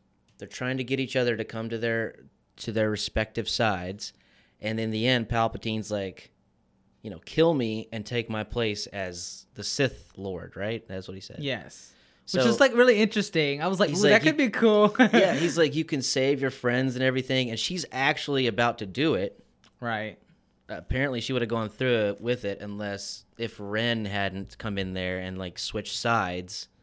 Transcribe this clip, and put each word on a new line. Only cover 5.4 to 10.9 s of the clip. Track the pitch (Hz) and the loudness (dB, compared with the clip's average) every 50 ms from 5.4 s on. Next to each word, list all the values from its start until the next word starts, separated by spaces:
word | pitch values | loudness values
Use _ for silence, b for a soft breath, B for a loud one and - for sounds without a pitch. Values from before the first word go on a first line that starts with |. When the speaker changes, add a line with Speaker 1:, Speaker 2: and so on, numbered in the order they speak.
| 113 110 110 107 - 113 110 110 104 - | 2 0 0 -4 -6 -4 -4 -4 -4 -4
Speaker 1:
like, | 104 101 98 95 90 - - - _ _ _ _ _ _ _ _ _ _ _ _ _ _ - | -4 -4 -4 -4 -8 -12 -18 -20 _ _ _ _ _ _ _ _ _ _ _ _ _ _ -14
you | 110 | -12
know, | 95 82 - | -12 -12 -14
"Kill | - - 151 160 165 165 | -2 2 4 4 6 4
me | 139 120 110 110 110 110 - - | 4 0 -2 -2 -4 -6 -8 -10
and | 113 104 | -10 -8
take | - 123 120 113 - | -4 -4 -4 -4 -2
my | 110 107 107 | -4 -6 -6
place | 104 - 123 117 110 104 101 - - | -4 -4 -2 -2 -2 -2 -4 -6 -8
as | - 101 95 90 87 87 90 - - - - _ _ | -8 -8 -8 -8 -8 -10 -12 -12 -14 -16 -18 _ _
the | - 101 | -10 -8
Sith | - - - 139 123 - - - - _ | -4 -2 0 0 -2 -2 -6 -16 -18 _
Lord," | - 98 98 92 87 87 - - | -10 -8 -8 -8 -8 -10 -12 -10
right? | 92 98 107 117 110 - | -6 -6 -6 -6 -6 -8
That's | - | -10